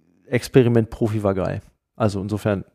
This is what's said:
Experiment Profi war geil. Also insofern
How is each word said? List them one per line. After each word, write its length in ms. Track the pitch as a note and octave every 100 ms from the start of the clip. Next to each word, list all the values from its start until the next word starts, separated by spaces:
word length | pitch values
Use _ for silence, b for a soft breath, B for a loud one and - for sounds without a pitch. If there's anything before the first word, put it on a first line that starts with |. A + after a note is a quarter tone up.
| E2 F2 -
Experiment 640 | B2 - - A#2+ A#2+ A2
Profi 320 | - A#2 A2
war 120 | G2+
geil. 280 | F#2+ F2+ F#2+ - _ _
Also 260 | - A2 G2
insofern 440 | G2 G#2 A2+ G2 F2